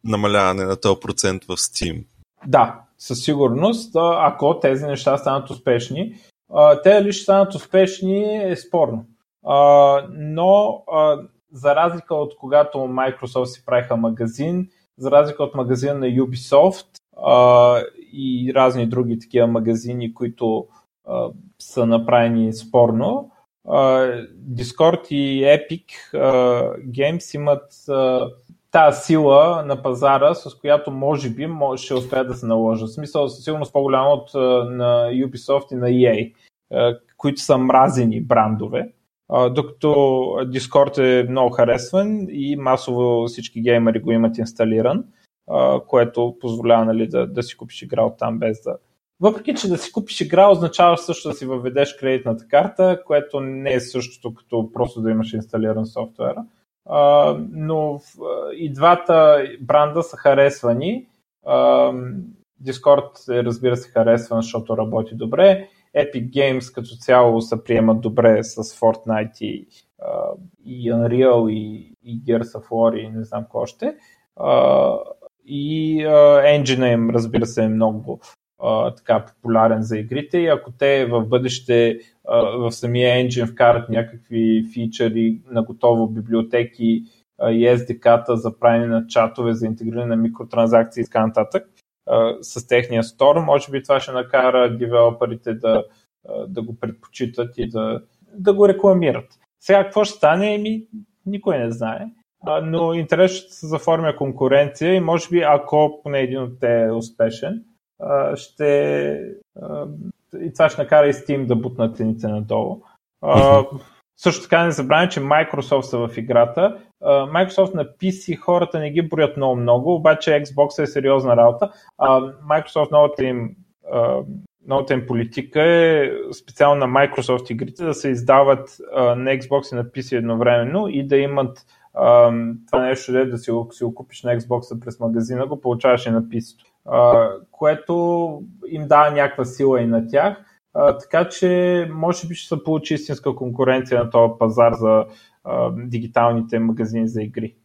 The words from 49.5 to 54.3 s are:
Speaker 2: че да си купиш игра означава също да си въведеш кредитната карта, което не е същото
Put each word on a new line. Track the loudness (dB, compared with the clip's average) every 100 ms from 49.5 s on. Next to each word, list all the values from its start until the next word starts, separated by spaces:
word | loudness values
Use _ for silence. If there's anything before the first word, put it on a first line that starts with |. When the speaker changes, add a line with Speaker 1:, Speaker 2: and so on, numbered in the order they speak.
Speaker 2:
че | -6 -4
да | -6
си | -6
купиш | -10 -10 -8
игра | 0 4 6
означава | 6 0 2 2 2
също | -4 -8 -8
да |
си | -10 -8
въведеш | -6 -4 -2 -4 -4
кредитната | -4 -2 -4 -8 0
карта, | 0 2 0 0 0 -2
което | -2 -2 -10
не | -8 -8 -4
е | -4
същото | -4 -8 -10 -12 -14